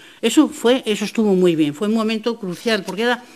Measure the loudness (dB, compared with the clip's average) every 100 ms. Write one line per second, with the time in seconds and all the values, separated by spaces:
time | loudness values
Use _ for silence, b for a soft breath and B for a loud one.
0 | B B 0 4 4 2 0 0 0 -4
1 | -4 0 2 4 4 2 0 -2 -2 -2
2 | -2 -4 -4 -6 -8 -6 -2 -2 -4 -4
3 | -2 -2 B